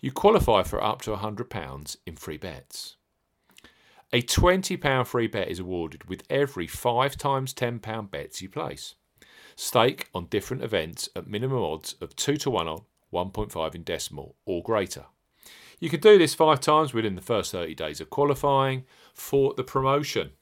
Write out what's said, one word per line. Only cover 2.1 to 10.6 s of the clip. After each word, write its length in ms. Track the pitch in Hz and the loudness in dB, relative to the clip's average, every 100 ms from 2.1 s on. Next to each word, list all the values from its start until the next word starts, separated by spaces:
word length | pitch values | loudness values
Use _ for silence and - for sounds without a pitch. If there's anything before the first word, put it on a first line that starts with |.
| 80 | -14
free 200 | - 76 | -12 -10
bets. 600 | 90 67 - - - - _ _ _ _ _ - - _ _ _ _ | -10 -12 -16 -16 -16 -18 _ _ _ _ _ -20 -20 _ _ _ _
A 80 | 127 | -2
twenty 560 | 123 - 175 190 190 175 | 2 4 4 4 0 -2
pound 320 | 147 131 123 | 0 0 0
free 200 | 123 113 | 0 -2
bet 200 | 107 92 | -2 -4
is 120 | 85 | -6
awarded 500 | 90 90 82 76 - | -6 -4 -6 -8 -12
with 140 | 92 - | -12 -2
every 380 | 139 143 113 82 | 0 0 -2 -8
five 500 | - 123 120 135 135 | -2 0 2 0 0
times 380 | 143 135 131 | -2 0 -2
ten 240 | - 120 120 | -4 -4 -4
pound 320 | 101 110 104 | -8 -8 -8
bets 320 | 78 71 - | -10 -10 -12
you 80 | 95 | -10
place. 460 | 147 160 71 - - _ _ - - - - | -8 -8 -8 -14 -18 _ _ -20 -20 -20 -10
Stake 520 | - 120 113 - - | 0 4 4 2 -8
on 100 | 90 87 | -8 -4
different 360 | 104 - - | -4 -4 -8